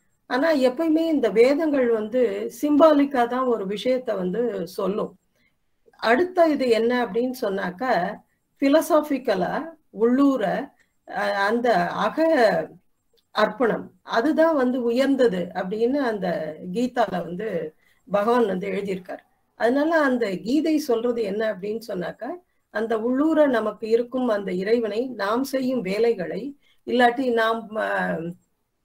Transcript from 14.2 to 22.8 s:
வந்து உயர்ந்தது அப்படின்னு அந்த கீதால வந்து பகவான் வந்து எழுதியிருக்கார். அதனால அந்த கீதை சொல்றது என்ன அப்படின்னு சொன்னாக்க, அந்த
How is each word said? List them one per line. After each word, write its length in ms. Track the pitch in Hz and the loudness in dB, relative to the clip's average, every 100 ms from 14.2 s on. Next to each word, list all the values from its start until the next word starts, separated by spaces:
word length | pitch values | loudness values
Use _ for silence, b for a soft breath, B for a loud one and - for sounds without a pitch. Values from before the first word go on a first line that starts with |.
| 285 285 320 302 | 2 4 4 4
வந்து 260 | 247 254 | 0 0
உயர்ந்தது 680 | 240 240 277 262 240 180 175 | 0 2 2 4 2 2 -4
அப்படின்னு 400 | 180 185 214 233 | -6 -6 -2 0
அந்த 640 | 294 247 208 180 160 156 160 180 | 0 -2 -2 -4 -4 -6 -10 -8
கீதால 380 | 196 247 247 202 | -4 -2 0 0
வந்து 640 | 180 165 175 220 170 156 - _ _ - | -2 -6 -6 -6 -4 -6 -12 _ _ -2
பகவான் 360 | 202 214 247 214 | 0 4 4 2
வந்து 220 | 185 196 | 0 -4
எழுதியிருக்கார். 500 | 190 202 185 - - _ _ _ | -4 -4 -6 -8 -16 _ _ _
அதனால 460 | - 220 277 311 330 | -2 0 2 2 2
அந்த 360 | 277 247 208 180 | 2 0 -2 -4
கீதை 420 | 185 302 311 302 | -2 0 2 0
சொல்றது 440 | - 226 240 233 | 0 0 0 -2
என்ன 320 | 202 208 220 | -4 -2 -4
அப்படின்னு 260 | 190 208 226 226 | -4 -8 -8 -8
சொன்னாக்க, 380 | 185 165 - 240 359 _ _ _ | -8 -8 -8 -12 -12 _ _ _
அந்த 280 | 214 | -6